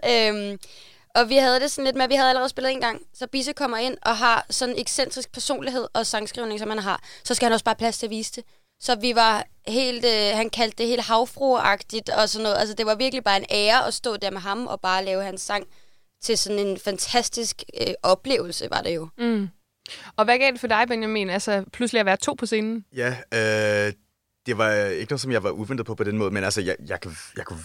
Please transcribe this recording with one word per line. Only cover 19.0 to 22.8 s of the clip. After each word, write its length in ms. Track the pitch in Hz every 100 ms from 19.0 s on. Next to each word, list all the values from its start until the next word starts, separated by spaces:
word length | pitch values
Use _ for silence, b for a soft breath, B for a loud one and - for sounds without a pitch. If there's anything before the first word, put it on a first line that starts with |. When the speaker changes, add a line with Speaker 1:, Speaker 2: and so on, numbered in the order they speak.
| 160 -
Speaker 2:
Mm. 320 | 240 220 196 - _ _ - B B -
Og 100 | 214
hvad 140 | 247
gav 120 | 269
det 80 | 247
for 80 | 233
dig, 180 | 214 240
Benjamin, 420 | 233 220 220 190
altså 340 | 185 - 202 190
pludselig 260 | - 240 233
at 60 | 202
være 120 | 190
to 160 | -
på 120 | - 226
scenen? 400 | 220 214 226